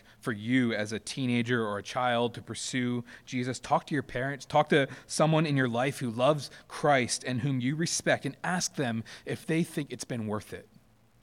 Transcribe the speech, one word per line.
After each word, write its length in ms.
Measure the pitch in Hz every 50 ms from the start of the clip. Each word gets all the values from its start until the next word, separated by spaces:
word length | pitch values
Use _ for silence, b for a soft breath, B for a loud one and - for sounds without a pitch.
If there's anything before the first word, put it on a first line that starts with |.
| B B B B
for 140 | - 135 117
you 420 | 101 107 117 127 131 127 117 113
as 160 | 104 107 104
a 80 | 110 104
teenager 680 | - - - - 135 123 120 120 117 117 123 120 113
or 140 | 107 104 101
a 40 | 101
child 520 | - - 131 127 123 120 117 120 120 110
to 80 | - 95
pursue 600 | - 113 - - - - 131 123 123 123 120 117 B B B B
Jesus, 360 | - - 127 123 131 123 -
talk 260 | - - 143 165 -
to 80 | - 165
your 80 | 139 123
parents, 420 | - - 123 127 139 143 131 -
talk 240 | - - 147 151 -
to 180 | 180 151 135 131 B B B
someone 400 | B - - 160 156 160 156 160
in 100 | 156 143
your 120 | 139 131 123
life 320 | 117 117 123 143 139 -
who 100 | 139 120
loves 400 | 110 117 127 139 156 147 131 - B B B
Christ 560 | B - - - 151 143 131 123 113 - - -
and 160 | 139 127 127
whom 200 | 104 143 139 127
you 160 | 120 127 151
respect, 500 | 151 170 165 - - - 170 139 117 -
and 100 | 143 131 - -
ask 320 | 170 180 180 - - -
them 300 | - 147 120 113 113 113 B B B B
if 220 | - 131 - -
they 160 | - 160 160 170
think 300 | - - - 147 139 123
it's 120 | 113 -
been 220 | _ 131 117 110
worth 260 | 107 104 107 - - -
it. 160 | 90 - - _ - _ _ _ _ _ _ _ _